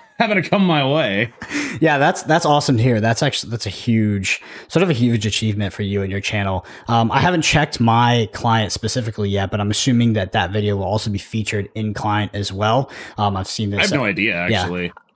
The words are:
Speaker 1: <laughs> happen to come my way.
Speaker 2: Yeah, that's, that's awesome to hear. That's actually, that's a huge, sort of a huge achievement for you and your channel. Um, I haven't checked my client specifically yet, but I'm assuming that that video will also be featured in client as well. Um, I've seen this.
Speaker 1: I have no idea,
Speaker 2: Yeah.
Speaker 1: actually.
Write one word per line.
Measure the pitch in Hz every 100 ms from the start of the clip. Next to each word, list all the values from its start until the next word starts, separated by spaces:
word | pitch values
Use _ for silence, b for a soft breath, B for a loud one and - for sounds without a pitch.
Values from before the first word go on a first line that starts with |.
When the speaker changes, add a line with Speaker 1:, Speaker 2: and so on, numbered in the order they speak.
| -
Speaker 1:
<laughs> | -
happen | 226 208
to | -
come | 202 190
my | 156 135
way. | 151 131 98 117 - B B 285 165
Speaker 2:
Yeah, | 127 143
that's, | 147 185
that's | - 160
awesome | 165 147 143 123
to |
hear. | 127 113
That's | 110 117
actually, | 147 - -
that's | 113
a | -
huge, | - - 113 107 101 95 - B B B
sort | 160
of | 180
a |
huge | 120 120 117
achievement | 107 - 110 104 98
for | -
you | 101 101
and | 98
your | 98
channel. | - 107 98 95 - B B
Um, | 120 113
I | 131
haven't | 160 180
checked | 147 156 143 -
my | 117 113 120 120 110
client | - 120 113 104
specifically | - 107 131 113 107 101
yet, | 98 98
but | 107
I'm | 101
assuming | 104 - 120 117
that | 110 92
that | 113 90
video | 104 104 101
will |
also | 95 107 -
be | 101
featured | - 110 104 107 101
in | - 107
client | 101 107 104 104
as | 101 95
well. | 98 107 117 139 B B B
Um, | 104
I've | 98 95
seen | - 107
this. | 101
Speaker 1:
I |
have | -
no | 156
idea, | 113 87 107 87 87
Speaker 2:
Yeah. | 107
Speaker 1:
actually. | 90 90 87 - -